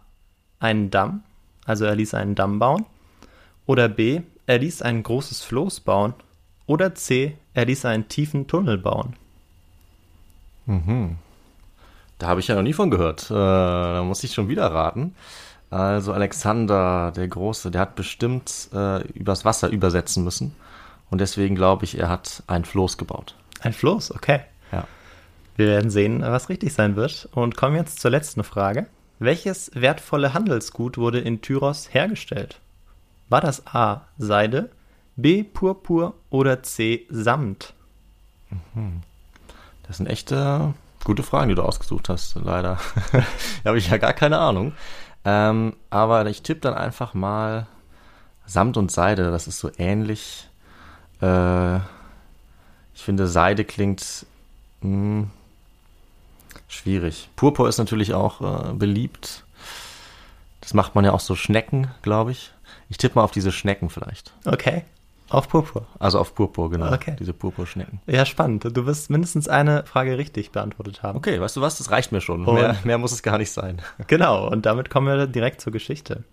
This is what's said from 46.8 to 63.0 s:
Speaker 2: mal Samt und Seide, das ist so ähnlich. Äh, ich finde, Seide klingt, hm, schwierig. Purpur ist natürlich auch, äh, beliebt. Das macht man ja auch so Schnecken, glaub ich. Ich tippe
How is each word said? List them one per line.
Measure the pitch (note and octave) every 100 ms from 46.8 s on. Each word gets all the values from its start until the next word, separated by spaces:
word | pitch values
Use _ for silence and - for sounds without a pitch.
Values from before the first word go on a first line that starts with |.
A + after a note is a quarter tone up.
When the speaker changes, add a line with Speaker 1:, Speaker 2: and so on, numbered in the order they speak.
| A2+ - A#2+
Speaker 2:
mal | F#2+ F#2+ G#2+ A2 A2 A2+ - - - - - - _ -
Samt | F2+ A2 A#2+
und | F#2+
Seide, | - F2+ G2+ F2
das | E2+ -
ist | -
so | - -
ähnlich. | F2+ G#2 G#2+ G#2+ - - - - - - - - - -
Äh, | F#2 F#2 F2+ F2+ F2+ F2+
ich | F#2+ - - - - - - - - - - -
finde, | - G2 F#2
Seide | E2+ F2 G#2
klingt, | G#2 - G2 F#2+ - - - - - - - _
hm, | G2 G2 G#2 G#2 G2+ - - _ _ _ _ - - - - - - - -
schwierig. | - - F#2+ E2+ D#2 - -
Purpur | C#3 D3 A#2+
ist | A2
natürlich | A2 G#2+ G#2
auch, | F#2+ G#2+ - F#2+ F#2+ D#2
äh, |
beliebt. | G2 G2+ G2+ B2 - - - - - - - - - - - - - - -
Das | -
macht | G#2 G2
man | G#2
ja | G2
auch | G2
so | -
Schnecken, | F2+ - G#2+ - C#3 C3+ B2+
glaub | - G#2+ A2+
ich. | B2+ - - - - -
Ich |
tippe | -